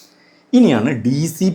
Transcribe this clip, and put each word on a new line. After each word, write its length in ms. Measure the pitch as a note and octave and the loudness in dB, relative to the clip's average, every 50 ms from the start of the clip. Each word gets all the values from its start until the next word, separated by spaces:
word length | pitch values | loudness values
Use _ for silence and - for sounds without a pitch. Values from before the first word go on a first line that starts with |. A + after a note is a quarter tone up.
| - _ _ _ _ _ _ _ _ _ B3+ B3+ | -20 _ _ _ _ _ _ _ _ _ 2 4
ഇനിയാണ് 320 | A#3 F3 B2+ G#2+ A2+ D3 C#3 A2 G2 | 4 4 2 0 0 -2 -4 -4 -4
ഡി 140 | B2 C3+ D3 D#3+ E3 - | -4 -2 -2 -4 -6 -4
സി 120 | - F#3 F#3+ - | -2 -2 -2 -2